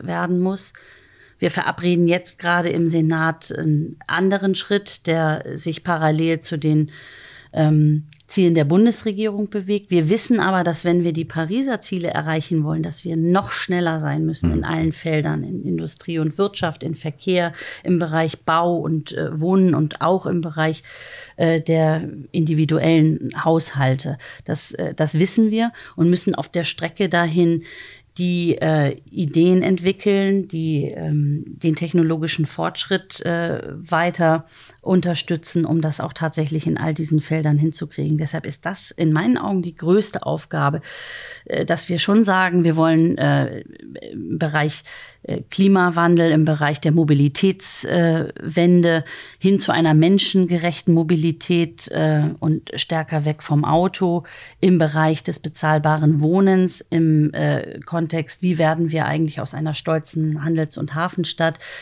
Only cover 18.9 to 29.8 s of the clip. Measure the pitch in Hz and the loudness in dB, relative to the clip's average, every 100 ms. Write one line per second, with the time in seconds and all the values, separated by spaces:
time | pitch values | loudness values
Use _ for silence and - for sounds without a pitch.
18.9 | 160 151 - 156 156 165 190 185 170 151 | -4 -4 -6 -6 -4 0 4 4 4 0
19.9 | - 160 190 180 180 165 156 160 156 - | 0 0 0 -2 -4 -4 -2 -2 -2 -10
20.9 | - - - - - 165 165 160 160 160 | -20 -20 -20 -20 -2 0 0 2 2 4
21.9 | 156 170 - 131 - 156 156 156 160 160 | 2 -4 -12 -8 -2 0 2 2 2 4
22.9 | 165 156 156 131 - - 165 156 139 135 | 6 4 2 -4 -4 0 0 0 -2 0
23.9 | 131 143 139 - - - 156 - - - | 0 -2 -8 -10 -18 -8 -6 -6 -8 -8
24.9 | - 156 156 190 214 220 220 233 - - | -2 -2 2 2 2 2 2 -2 -4 -16
25.9 | - 165 175 202 - 139 175 160 - 170 | 0 2 2 0 -4 -4 -4 -4 -6 -8
26.9 | - 190 175 170 165 170 165 165 - - | -2 0 0 0 2 2 2 -4 -18 -20
27.9 | - _ - 180 175 170 - 156 156 143 | -20 _ -6 -2 0 0 0 0 2 0
28.9 | - - - 156 165 175 185 180 185 | -2 -10 -4 -2 2 4 4 4 2